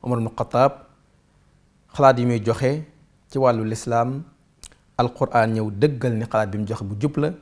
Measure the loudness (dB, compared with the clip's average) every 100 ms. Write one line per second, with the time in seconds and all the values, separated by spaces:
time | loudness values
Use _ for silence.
0 | -2 -2 -2 -6 -2 4 2 2 -20 _
1 | _ _ _ _ _ _ _ _ _ 4
2 | 6 6 2 0 -2 0 0 -2 -8 _
3 | _ _ _ 2 2 2 -2 -6 -2 0
4 | 0 -4 -12 _ _ _ -20 _ _ -2
5 | -2 0 0 2 2 0 -4 0 0 0
6 | -2 -2 -2 -2 -2 -4 -6 -6 -8 -4
7 | -4 -2 -4 -6